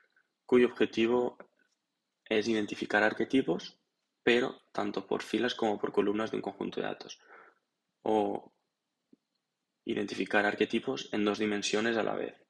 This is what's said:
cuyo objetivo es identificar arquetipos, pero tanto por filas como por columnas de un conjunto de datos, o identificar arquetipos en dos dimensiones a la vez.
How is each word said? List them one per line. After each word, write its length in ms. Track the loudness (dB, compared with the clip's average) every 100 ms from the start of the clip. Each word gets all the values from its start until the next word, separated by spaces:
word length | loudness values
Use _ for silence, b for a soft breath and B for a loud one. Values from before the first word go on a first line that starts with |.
| b b b _ 2
cuyo 220 | 4 6
objetivo 680 | 2 0 2 2 2 0 -6 -18 _ _ _ _ _ _ _
es 220 | -2 0 2
identificar 560 | 0 -2 -6 0 2
arquetipos, 760 | 2 2 2 2 2 -2 -6 -18 _ _ _ _
pero 380 | 2 2 2 -6 _
tanto 380 | -6 -6 -6 -4
por 160 | -4
filas 320 | -2 -2 -2 0
como 240 | -2 -2
por 120 | -2
columnas 380 | 0 0 0 -2
de 60 | -4
un 60 |
conjunto 380 | -6 -6 -6 -4
de 60 | -6
datos, 340 | -8 -12 -20 B B B B _ _ _ _
o 500 | 0 2 2 -2 -10 _ _ _ _ _ _ _ _ _ _ _ _ _
identificar 640 | -6 -4 -4 -4 0 2 2
arquetipos 600 | 2 0 0 -2 -6 -4
en 120 | 0
dos 160 | 0 2
dimensiones 560 | 0 -2 0 0 0 0
a 80 |
la 100 | 0
vez. 220 | -2 -6 -10